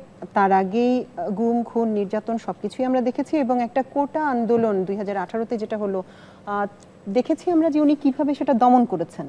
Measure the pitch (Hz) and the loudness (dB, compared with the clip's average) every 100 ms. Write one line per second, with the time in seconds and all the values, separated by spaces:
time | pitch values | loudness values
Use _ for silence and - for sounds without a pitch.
0 | - - - 214 196 190 190 220 247 247 | -6 -18 -4 0 4 4 2 0 2 0
1 | - - 175 196 233 233 226 233 226 208 | -4 -8 -6 -2 0 0 -2 -2 0 -2
2 | 190 214 208 226 - 180 208 - 254 254 | -2 -4 -4 -6 -6 -8 -8 -4 -2 0
3 | 240 247 269 311 247 247 233 262 254 285 | 0 -2 -2 0 0 0 0 -2 -2 -2
4 | 285 311 302 240 220 233 226 196 185 202 | -2 -2 -2 0 2 2 2 0 -2 -4
5 | 196 196 175 226 226 233 214 214 208 190 | -4 -6 -4 -6 -6 -6 -6 -6 -4 -4
6 | 180 - - - - 202 202 - - - | -8 -16 -20 -18 -6 -4 -4 -8 -20 -16
7 | - 220 - 311 - 330 320 294 294 294 | -2 -2 0 -2 2 2 4 4 2 4
8 | 269 262 294 277 294 240 247 247 233 185 | 0 0 -2 0 0 4 6 6 4 0
9 | 240 - | -4 -8